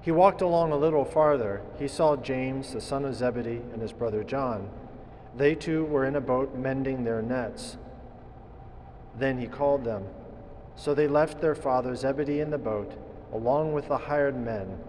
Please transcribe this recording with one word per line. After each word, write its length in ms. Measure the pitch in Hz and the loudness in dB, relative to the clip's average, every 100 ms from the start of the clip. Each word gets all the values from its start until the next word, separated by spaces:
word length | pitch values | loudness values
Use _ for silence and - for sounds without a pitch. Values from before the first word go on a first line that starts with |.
He 100 | - | 4
walked 300 | 160 190 190 | 8 8 6
along 320 | 185 170 165 | 4 4 4
a 40 | 147 | 4
little 280 | 156 156 | 4 4
farther. 560 | 131 156 151 143 107 101 - - | 2 4 6 6 2 -2 -8 -6
He 80 | 139 | -6
saw 300 | - 160 143 | 2 4 4
James, 560 | 117 131 131 135 135 | 0 -2 -2 -4 -6
the 80 | 113 | -8
son 240 | - 139 | -4 -2
of 100 | 139 | -2
Zebedee, 460 | 113 123 120 117 117 - | 0 0 0 -4 -6 -6
and 80 | 113 | -6
his 100 | 110 | -8
brother 320 | - 117 107 | -2 -2 -2
John. 460 | 107 135 131 107 98 - - - - - - 120 | -2 -2 0 -2 -6 -12 -14 -16 -16 -18 -16 2
They 180 | 143 | 4
too 300 | 160 165 160 | 4 0 0
were 220 | 156 147 135 | 2 2 2
in 100 | 143 | 0
a 40 | |
boat 340 | 123 127 135 | 2 2 2
mending 500 | 131 131 131 135 131 | -2 -2 0 0 0
their 160 | 117 113 | 0 0
nets. 560 | 113 127 113 - - - - - - - - - - - - - - - - 110 | 0 -2 -2 -6 -12 -12 -14 -16 -16 -16 -18 -18 -18 -18 -16 -16 -16 -16 -14 -2
Then 180 | 135 127 | 0 0
he 100 | 117 | -4
called 380 | - 143 143 | 0 2 2
them. 220 | 117 107 95 - - - - - - - | 2 -4 -6 -12 -14 -14 -14 -14 -16 -6
So 180 | - | 0
they 140 | 143 151 | 2 4
left 340 | 147 156 - | 6 4 2
their 120 | 165 | 0
father 400 | 147 139 127 123 | 0 2 2 2
Zebedee 460 | 123 131 139 143 147 | -2 0 0 0 0
in 80 | 151 | 0
the 80 | 147 | -2
boat, 380 | 113 107 101 - - - - | 0 -2 -4 -10 -14 -16 -10
along 400 | 113 117 143 156 | -2 2 2 2
with 140 | 151 143 | 0 0
the 100 | 135 | -2
hired 440 | - 147 143 127 | 0 2 2 2
men 360 | 117 110 95 92 | -4 -4 -6 -8